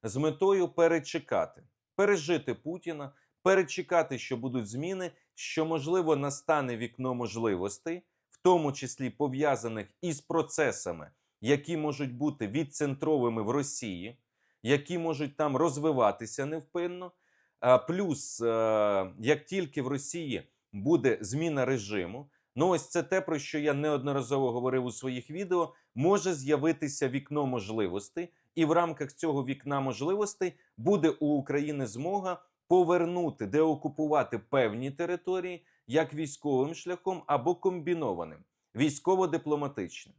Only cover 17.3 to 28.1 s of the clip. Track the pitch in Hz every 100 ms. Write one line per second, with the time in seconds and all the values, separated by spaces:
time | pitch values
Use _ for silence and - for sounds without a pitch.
17.3 | _ _ _ 123 127 - 180 190 143 -
18.3 | - 117 113 110 107 104 98 95 95 110
19.3 | 147 - 190 156 147 127 143 - 175 156
20.3 | 165 - _ _ 101 113 165 127 110 101
21.3 | 135 165 143 123 120 98 104 87 120 143
22.3 | _ _ 123 175 165 - 175 143 190 185
23.3 | 156 - 151 147 143 151 147 139 139 120
24.3 | 139 131 120 127 127 123 110 131 127 123
25.3 | 160 190 180 160 - _ 120 160 196 170
26.3 | 156 135 147 156 160 147 - 135 135 139
27.3 | 147 135 123 98 110 95 95 -